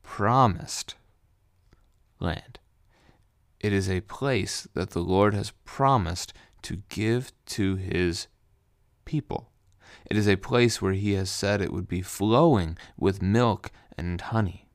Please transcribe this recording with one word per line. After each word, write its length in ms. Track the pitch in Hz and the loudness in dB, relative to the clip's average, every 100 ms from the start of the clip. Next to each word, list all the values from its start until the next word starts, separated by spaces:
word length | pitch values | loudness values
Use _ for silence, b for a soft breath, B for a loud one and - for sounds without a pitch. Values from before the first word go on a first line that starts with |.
Promised 920 | - - 104 127 123 87 - - - - _ _ _ _ _ _ _ _ _ _ _ _ | -14 -2 2 4 4 2 -8 -10 -12 -16 _ _ _ _ _ _ _ _ _ _ _ _
Land. 380 | 90 80 - - _ _ _ b b b _ _ _ _ | -4 -4 -10 -20 _ _ _ b b b _ _ _ _
It 120 | 107 | 0
is 180 | 98 95 | 0 0
a 120 | 92 | -2
place 680 | - - 135 120 95 - - | -4 -6 -2 0 -2 -8 -8
that 160 | - 92 | -6 -4
the 100 | 85 | -4
Lord 340 | 87 92 104 | 2 4 4
has 180 | 101 107 _ | 2 -6 _
promised 720 | - - 135 131 85 90 - b b b | -18 0 2 2 0 -6 -10 b b b
to 180 | - 90 - | -12 -12 -10
give 420 | - 107 120 131 _ - | -2 0 0 -2 _ -12
to 280 | - 95 | -2 0
his 520 | 95 95 87 90 85 - _ _ _ _ _ _ _ | 0 -2 0 0 -2 -10 _ _ _ _ _ _ _
people. 440 | - 151 - - - _ _ _ B B B | -6 -6 -4 -8 -10 _ _ _ B B B
It 60 | |
is 140 | 104 104 | 2 2
a 60 | |
place 460 | 95 - 120 120 - | 2 2 4 4 2
where 120 | 95 | -2
he 200 | 95 104 | 0 0
has 160 | 98 95 | 0 -2
said 320 | - 101 101 | -4 -2 0
it 120 | 92 | -2
would 140 | 95 90 | -4 -4
be 140 | 90 | -6
flowing 760 | 92 - 101 120 165 117 82 80 B - | -6 -2 2 4 6 4 0 -8 B 0
with 240 | 95 98 | 0 2
milk 500 | 92 113 120 95 - b b - | 2 4 2 0 -8 b b -8
and 240 | 87 87 | -6 -6
honey. 480 | - 113 98 92 _ | -2 -2 -2 -4 _